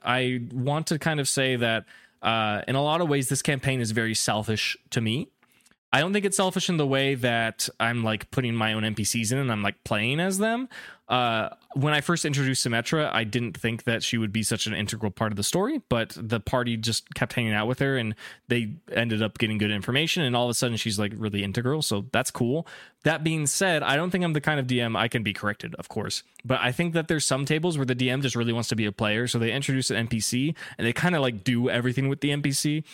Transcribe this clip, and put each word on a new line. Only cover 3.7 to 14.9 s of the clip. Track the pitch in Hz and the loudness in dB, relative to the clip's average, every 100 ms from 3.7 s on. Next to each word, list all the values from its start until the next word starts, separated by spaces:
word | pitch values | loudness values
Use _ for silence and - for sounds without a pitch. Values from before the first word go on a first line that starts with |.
| 131 | -2
is | 113 | 0
very | 110 113 | 0 0
selfish | 110 - 110 107 107 - - _ | 0 0 0 0 -2 -2 -6 _
to | 127 | -2
me. | 110 123 214 _ _ _ _ _ _ | 0 -2 -4 _ _ _ _ _ _
I | 127 | 2
don't | 170 | 4
think | 208 | 2
it's | 196 196 | 2 2
selfish | 190 180 175 | 2 2 0
in | 165 | 2
the | 139 | 2
way | 135 135 135 | 2 2 2
that | 123 117 113 - - - | 2 2 0 -2 -6 0
I'm, | 113 120 | 0 2
like, | 113 107 - | 0 0 -2
putting | - 123 | -2 0
my | 117 110 | 2 2
own | 110 | 2
N | 107 | 0
P | 104 | 0
Cs | 101 117 110 | -2 0 0
in | 131 | 0
and | 135 | 0
I'm, | 107 | 0
like, | 104 - | 0 -2
playing | - 107 113 147 | -2 0 0 0
as | 185 190 | 0 0
them. | 220 233 262 - - - - | 0 0 -4 -10 -18 -18 -2
Uh, | 127 120 113 104 - - | 0 2 0 -2 -6 -8
when | 139 143 151 | -2 2 2
I | |
first | - 170 151 | 2 0 0
introduced | 139 135 131 | 0 2 0
Symmetra, | 127 117 117 160 151 | 2 0 2 0 2
I | - | 0
didn't | 110 120 117 82 | 0 0 -2 -2
think | 117 113 - | -2 -2 0
that | 117 | -2
she | - 117 | 0 0
would | 110 | 0
be | 110 | 0
such | 107 113 113 | 0 0 -2
an | 95 | -2
integral | 104 | -4